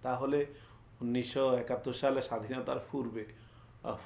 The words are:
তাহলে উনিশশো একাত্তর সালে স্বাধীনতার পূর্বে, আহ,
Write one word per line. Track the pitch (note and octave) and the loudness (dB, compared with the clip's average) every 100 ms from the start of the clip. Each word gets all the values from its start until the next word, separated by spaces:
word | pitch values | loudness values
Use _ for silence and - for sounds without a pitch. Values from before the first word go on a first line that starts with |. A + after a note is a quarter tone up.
তাহলে | B2+ B2+ C3+ C#3+ C#3+ - - - - - | -2 0 2 2 2 -4 -20 -20 -20 -6
উনিশশো | A#2+ B2 A#2+ C#3+ C3 A#2+ | 0 0 0 2 4 4
একাত্তর | - B2 C3 | 2 -2 -2
সালে | A#2 C#3 C3+ | 2 2 2
স্বাধীনতার | - A2+ A2 B2+ B2 B2+ - | 0 -4 -4 -4 -2 -4 -4
পূর্বে, | C#3 A#2 G#2+ G#2+ - - - - - | -4 -4 -6 -8 -14 -20 -20 -20 -10
আহ, | A#2+ G2+ | -6 -4